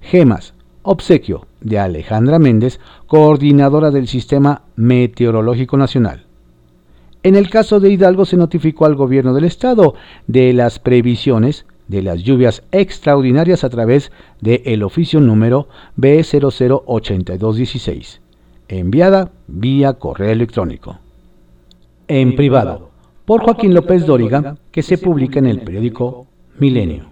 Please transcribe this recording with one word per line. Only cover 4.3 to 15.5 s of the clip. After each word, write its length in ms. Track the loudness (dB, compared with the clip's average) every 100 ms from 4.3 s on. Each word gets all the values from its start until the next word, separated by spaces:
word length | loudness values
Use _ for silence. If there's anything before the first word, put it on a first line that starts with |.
| 0 0 0 _ -2
Meteorológico 1000 | 0 2 0 -2 -2 0 -2 -2 -2 -2
Nacional. 480 | 0 0 -2 -6 _ _ _ _ _ _ _ _ _ -4
En 140 | 2 2
el 140 | 2
caso 320 | 0 2 2
de 100 | 2
Hidalgo 320 | 4 2 2
se 140 | 0 2
notificó 480 | 0 0 -4 0 0
al 100 | 2
gobierno 380 | 0 0 0
del 100 | 0
estado 520 | -2 -2 -2 2 2 0 -20 -16 -2
de 280 | 2 2
las 260 | 2 0 -2
previsiones 840 | 0 2 2 -2 -2 0 0 -2 -14 _ -10
de 120 | -8
las 220 | -6 -6
lluvias 400 | -2 2 2 0 -4
extraordinarias 920 | -2 -2 -4 0 0 2 2 2 0
a 60 | -2
través 420 | -4 0 0 0 -20 -20 _
de 220 | -2 -2 -2
el 180 | -4
oficio 360 | -4 -4 -2 2
número 480 | 2 2 2